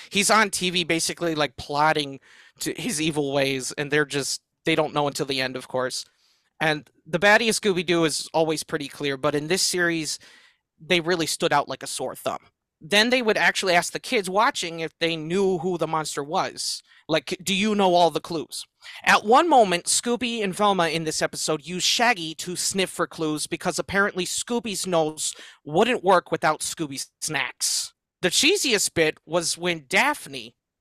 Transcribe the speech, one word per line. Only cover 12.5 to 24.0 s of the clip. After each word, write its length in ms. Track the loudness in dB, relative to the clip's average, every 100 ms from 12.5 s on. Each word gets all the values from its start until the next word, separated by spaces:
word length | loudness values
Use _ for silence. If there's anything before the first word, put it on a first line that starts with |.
| _ _ _
Then 300 | 0 2 4
they 100 | 2
would 160 | 2 2
actually 380 | 2 2 2
ask 180 | 2 2
the 60 | -6
kids 320 | -2 -2 0
watching 500 | 2 2 0 -8 -6
if 180 | -8 -2
they 160 | -2 -2
knew 420 | -2 0 2 0
who 180 | -2 -2
the 100 | -2
monster 360 | -2 -4 -6
was. 580 | -4 -2 -2 -4 -8 -8 -12 _ -2
Like, 280 | -2 -2 -6
"Do 120 | -2
you 200 | 0 2
know 200 | 4 4
all 160 | 6 4
the 100 | 2
clues?" 440 | -4 -6 -6 -10 -14 _ -20 -6
At 240 | 2 2 6
one 240 | 4 6
moment, 340 | 6 6 2
Scooby 580 | 0 -2 0 -2 -2 -4
and 120 | -4
Velma 340 | 0 2 4 2
in 160 | 0
this 160 | -4 -2
episode 460 | -4 -4 -4 -4 -4
use 160 | -4
Shaggy 520 | 0 2 2 0 -4 -10
to 200 | -10 -4
sniff 320 | -4 -2 -2
for 180 | -2 -6
clues 400 | -2 -4 -4 -6
because 320 | -4 -4 -4
apparently 460 | -2 0